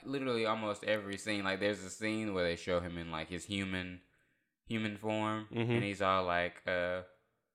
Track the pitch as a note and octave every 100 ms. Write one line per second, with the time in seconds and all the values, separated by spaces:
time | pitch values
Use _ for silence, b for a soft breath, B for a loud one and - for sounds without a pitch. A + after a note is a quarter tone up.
0 | B2+ C#3 C3 A#2 G#2+ A2+ G#2+ G2+ G#2 G#2+
1 | G2 G2 G#2+ G#2 F#2+ F#2+ G2+ G2 F#2 -
2 | A2 A2 G#2+ F#2+ E2+ F2 - F2 F2 E2+
3 | E2 D#2+ D#2+ F2 - G2 F#2+ F#2 F2+ F2+
4 | _ _ _ _ _ _ - A2+ G#2+ G#2
5 | G#2+ G#2+ G#2+ A2 G#2 A#2 A2+ A#2 G2+ G2
6 | F#2+ F#2+ F2+ F2 F2 - - F2+ F2 F2+
7 | F2 _ _ _ _